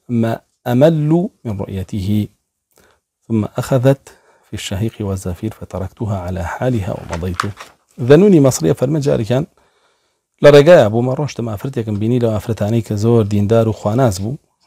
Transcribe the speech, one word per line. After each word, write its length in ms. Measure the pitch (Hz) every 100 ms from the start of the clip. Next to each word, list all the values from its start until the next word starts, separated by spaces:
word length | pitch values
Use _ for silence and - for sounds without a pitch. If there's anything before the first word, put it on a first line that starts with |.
| -
ما 320 | 120 113 - _ _ 123
أملوا 600 | 120 156 156 147 170 208 _
من 140 | 113 98
رؤيته.' 680 | - 95 90 107 92 104 101 _ _ _ _ _ _ _ _ _ -
ثم 160 | 113
أخذت 600 | 104 - - 135 131 139 _ _ _ _ _
في 40 |
الشهيق 400 | 104 - 95 113 -
والزفير 520 | 101 95 92 92 110
فتركتها 680 | - - 92 95 - 104 98
على 260 | 87 95
حالها 500 | 82 - 127 117 92 -
ومضيت. 440 | - 82 90 87 101 - - _ _ -
ذنونی 400 | 123 151 208 175 175
مەسریە 240 | - 160 139
فەرمە 220 | 131 156 139
جارێکیان 400 | 131 104 123 165 _ _ _ _ _ _ _ _ -
لە 40 | 143
ڕێگایە 340 | 143 147 170 107
بوومە، 220 | 113 127 127
ڕۆشتم، 300 | 143 - 117
ئافرەتێکم 480 | 104 139 127 110 104
بینی 200 | 110 123
لەو 100 | 113
ئافرەتانەی 480 | 107 - 107 104 117 -
کە 40 |
زۆر 320 | 104 113 117 101
دیندار 420 | 104 101 113 113
و 40 |
خواناز 480 | - 104 113 123 92
بوو 180 | 104 143 _ _